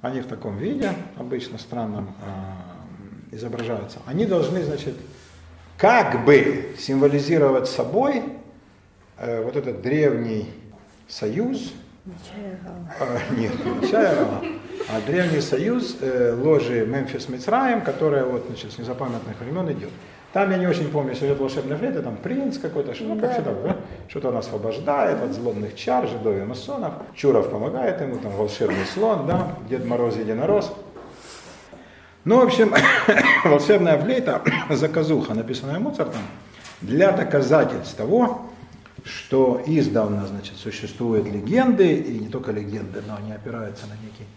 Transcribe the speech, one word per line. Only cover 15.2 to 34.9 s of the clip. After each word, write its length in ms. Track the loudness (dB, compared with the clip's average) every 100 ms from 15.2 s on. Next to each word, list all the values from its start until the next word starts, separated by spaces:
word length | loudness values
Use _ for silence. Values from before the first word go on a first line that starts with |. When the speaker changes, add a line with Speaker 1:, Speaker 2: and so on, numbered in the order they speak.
| 2 0
Speaker 1:
союз, 580 | 0 0 2 0 -2 -4
э, 340 | -2 2 2 4
ложи 480 | 4 4 4 0
Мемфис 440 | 0 -2 -4 -6 -8
Мицраим, 520 | -6 0 2 4 0
которая 420 | 0 0 2 2
вот, 220 | 2 -2 -4
значит, 240 | -10 -10
с 60 | -10
незапамятных 600 | -8 -6 -4 -6 -8 -10
времён 300 | -6 -4 -2
идёт. 200 | -4 -6 -14 -18 -20 -6
Там 180 | 0 2
я 60 | 2
не 100 | 2
очень 220 | 0 0
помню, 220 | -2 -2
если 160 | -2 0
идёт 120 | 0
волшебная 360 | 0 -2 -4 -4
флейта, 260 | -2 -4
там 140 | -6 -6
принц 420 | -4 -2 -2 -4
какой-то, 360 | -6 -4 -4
что, 100 | -6
ну, 100 | -6 -2
как 120 | -2
Speaker 2:
Да, 40 |
Speaker 1:
всегда, 180 | -2 -2
Speaker 2:
да. 160 | -4 -2
Speaker 1:
да? 80 | -4 -6 -16 -12
Что-то 200 | -6 -2
он 60 | -2
освобождает 840 | -4 -4 -4 -4 -2 2 2 0
от 100 | -2
злобных 400 | -2 -4 -4 -6
чар, 340 | -6 -2 0 0
жидов 280 | -2 0 0
и 80 |
масонов. 500 | -2 -8 -8 -6 -6 -8 -14
Чуров 360 | 0 4 4 4
помогает 500 | -2 -4 0 -2 -2
ему, 160 | -4 -4
там 160 | -6
волшебный 540 | -2 -2 0 0 0 -2
слон, 400 | 0 2 2 2
да, 300 | 0 0 -6 -6
Дед 160 | -4
Мороз, 320 | -2 0 0 0
Единорос. 560 | -2 -2 2 2 2 -8 -16 -18 -18 -20 -20 -20 -20 -20 -20 -20 -20 -20 -20 -8
Ну, 160 | 4 6
в 40 |
общем, 280 | 6 6 6 6 6 4 4
<coughs> 360 | 4 6 4
волшебная 540 | 6 6 6 6 6 4
флейта, 440 | 4 0 2 0 2 0
<coughs> 140 | 0
заказуха, 640 | 0 2